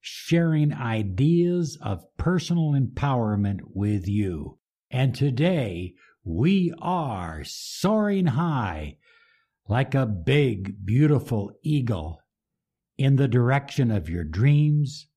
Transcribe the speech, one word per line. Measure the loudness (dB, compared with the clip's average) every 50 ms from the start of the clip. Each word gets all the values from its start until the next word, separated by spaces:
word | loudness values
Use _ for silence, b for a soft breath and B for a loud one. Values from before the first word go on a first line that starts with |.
sharing | _ -14 -16 -14 -2 0 2 2 2 2 2 2 2 2 0
ideas | -2 -4 -2 -2 -2 -2 -2 0 2 2 4 4 4 2 2 2 0 -2 -4 -6 -8
of | -6 -6 -6 -6 -8 _ _
personal | -4 -2 0 0 0 0 0 0 0 2 2 2
empowerment | 2 0 0 -2 -4 -2 -2 0 0 0 0 0 0 0 0 -2 -4 -8 -10 -6
with | -2 -2 0 0 -2 -2
you. | -2 -2 0 0 -2 -4 -6 -8 -12 -14 _ _ _ _ _ _ _
And | -2 0 0 0 0
today, | 0 -2 -2 0 0 0 0 0 0 -2 -4 -4 -6 -8 -10 b b b b b b _
we | -6 -2 0 2 4 4 2 2 0 -4 -4
are | -4 -4 -2 -2 -4 -4 -6 -6 -6 -8 -8 -10 -12
soaring | -12 -14 -14 -14 -14 -10 -2 0 2 2 2 2 2 0 2 2
high | 2 2 0 0 0 -2 -2 -2 -4 -4 -6 -8 -10 -12 b b b b b b b b b b b b b _
like | -2 0 0 0 0 0
a | 0 0
big, | 0 -2 -2 0 2 4 4 4 2 0 -2 -6 -8 -10 -8 -4
beautiful | 0 2 4 4 4 4 2 0 -2 -4 -4 -4 -6 -10 _ _
eagle | -2 0 0 0 0 -2 -4 -4 -8 -10 -14 _ _ _ _ _ _ _ _ _ _ _ _ _ _ _
in | 0 2 4 4
the | 4 4 4
direction | 4 2 4 4 2 0 -2 -4 -2 0 0 2
of | 0 -2 -2 -4
your | -6 -6 -6
dreams | -4 -2 2 4 4 6 6 4 4 4 2 0 -2 -4 -12 -18 _ _